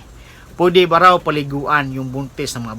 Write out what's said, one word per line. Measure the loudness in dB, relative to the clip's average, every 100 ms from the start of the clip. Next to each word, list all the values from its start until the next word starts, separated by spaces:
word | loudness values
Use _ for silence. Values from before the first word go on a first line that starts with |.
| -16 -20 -20 -20 -20
pwede | -2 2 4 4
ba | 6
raw | 6 4
paliguan | 0 -4 -4 -6 -2 -2 -2
yung | -6 -8
buntis | -8 -10 -8 -8
ng | -8
mga | -10